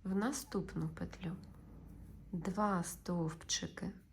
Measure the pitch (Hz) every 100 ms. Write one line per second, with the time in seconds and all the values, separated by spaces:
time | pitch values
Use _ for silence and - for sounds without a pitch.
0 | 190 190 226 294 - 196 - 165 160 156
1 | 170 - 170 185 - - - - - -
2 | - - - 180 190 190 208 185 165 -
3 | - 175 160 160 - - 165 - 180 -
4 | -